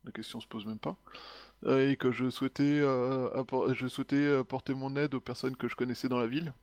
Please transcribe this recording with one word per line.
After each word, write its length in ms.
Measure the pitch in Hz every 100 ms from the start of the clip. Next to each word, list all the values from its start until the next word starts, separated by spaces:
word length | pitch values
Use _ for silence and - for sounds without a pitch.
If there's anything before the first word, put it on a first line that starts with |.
| -
la 60 |
question 280 | 107 110 117
se 80 | -
pose 180 | 113 104
même 140 | 107
pas. 160 | 147 190 - - - - - _ -
Euh, 240 | 131 139
et 60 | 139
que 140 | 127
je 180 | 117 127
souhaitais, 500 | - 135 - 143 147
euh, 480 | 143 131 123 131 127 -
appor-, 380 | 127 131 101 127
je 120 | 127
souhaitais, 280 | - 135 139
euh, 260 | 143 139
porter 300 | 127 131 - 135
mon 200 | 135 139
aide 180 | 147 131
aux 60 |
personnes 340 | - 123 131 131
que 100 | 120
je 60 | -
connaissais 340 | 123 120 127
dans 100 | 123
la 80 | 117
ville. 260 | 135 165 -